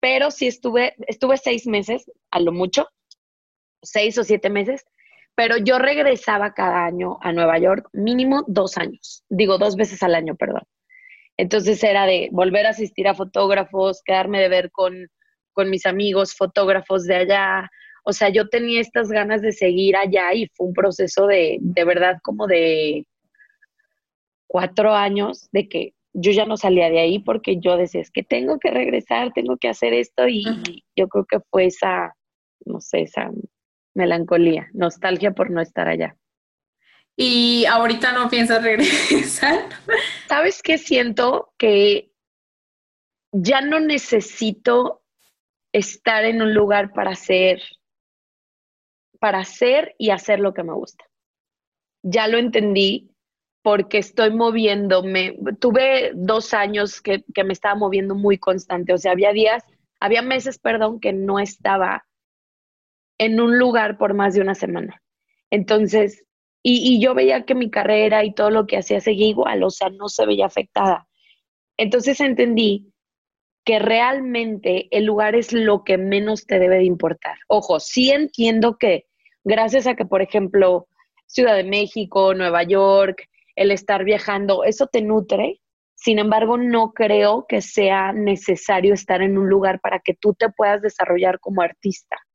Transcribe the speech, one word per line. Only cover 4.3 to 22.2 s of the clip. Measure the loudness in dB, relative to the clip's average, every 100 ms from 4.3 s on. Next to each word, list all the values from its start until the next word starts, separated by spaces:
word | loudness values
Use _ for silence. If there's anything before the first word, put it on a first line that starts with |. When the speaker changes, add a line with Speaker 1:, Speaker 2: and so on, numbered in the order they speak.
| 0 0
Speaker 1:
meses, | -2 -4 -6 _ _ _ _ _ -2
pero | 0 0
yo | 2 2
regresaba | 2 2 2 2 0 -2 -2
cada | -2 -2 0 -2
año | -4 -8 -6
a | -4
Nueva | 0 2 4
York, | 2 0 -4
mínimo | -4 -2 0 2 0 0
dos | -2 -2 -4
años, | -8 -10 -20 -20 _
digo, | 0 2 2
dos | 0 0
veces | -4 -2
al | 0 0
año, | -2 -6
perdón. | -4 -6 -10 _ _ -20 -20 -20 _ -6
Entonces | -2 0 0 0
era | 2 2 2
de | 2 0
volver | 0 0 2 0
a |
asistir | -2 -8 -2 -2
a | -2
fotógrafos, | -4 -2 0 0 -2 -2 -2 -2 -2
quedarme | -2 0 0
de | 2
ver | 2 -2
con, | -2 -4 -4 -18 _ _ _ _
con | -2 -2
mis | 0 -2
amigos | -2 0 0 -2 -2
fotógrafos | -2 0 2 0 0 -4 0
de | 0
allá. | 2 2 2 -2 -6 _ -20 -10 -6
O |
sea, | 0 2
yo | 2 0
tenía | -2 -2 -2
estas | -2 -4 -2
ganas | -2 0 -2
de | -2
seguir | 0 0 2 2 2
allá | 2 0 0
y | -2 -4 _
fue | -6
un |
proceso | 0 -2 0 -4 0 2
de, | 4 2 -2
de | -4 0
verdad, | 0 2 0 0